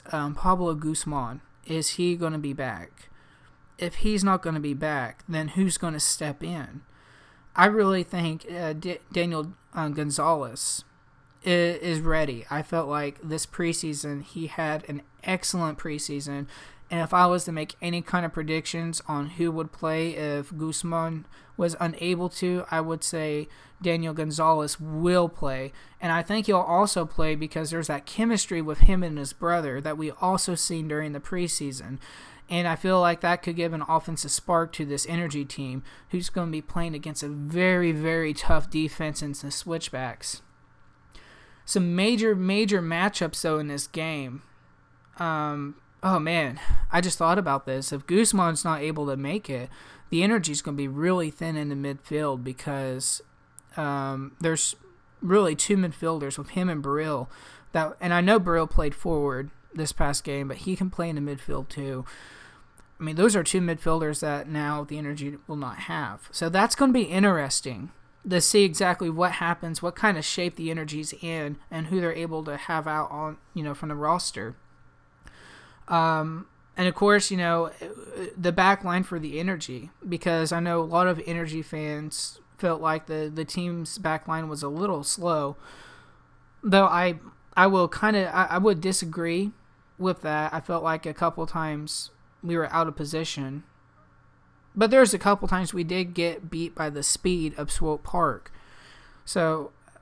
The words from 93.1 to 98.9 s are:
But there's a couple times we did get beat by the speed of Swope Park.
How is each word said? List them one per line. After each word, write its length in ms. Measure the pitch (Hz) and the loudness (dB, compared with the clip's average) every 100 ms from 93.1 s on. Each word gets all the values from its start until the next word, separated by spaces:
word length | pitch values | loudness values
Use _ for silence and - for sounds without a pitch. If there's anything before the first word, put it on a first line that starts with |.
| 160 160 - 135 143 - _ _ _ _ _ _ _ _ _ _ | -4 -4 -6 -8 -10 -14 _ _ _ _ _ _ _ _ _ _
But 160 | 202 220 | 2 6
there's 240 | 262 240 | 8 8
a 60 | 190 | 6
couple 300 | 202 202 190 | 2 2 2
times 240 | 185 180 | 0 0
we 100 | 180 | -2
did 300 | 165 180 180 | -2 -2 -2
get 360 | 175 170 160 165 | 0 0 -2 -8
beat 240 | 160 170 | -6 -6
by 160 | - 156 | -4 -6
the 140 | 147 | -2
speed 500 | 143 - 185 180 160 147 | -2 0 0 0 -2 -4
of 120 | 147 | -4
Swope 340 | - 160 151 | 0 2 0
Park. 500 | - 180 160 104 - - - - - | -2 0 2 0 -8 -20 -20 -20 -20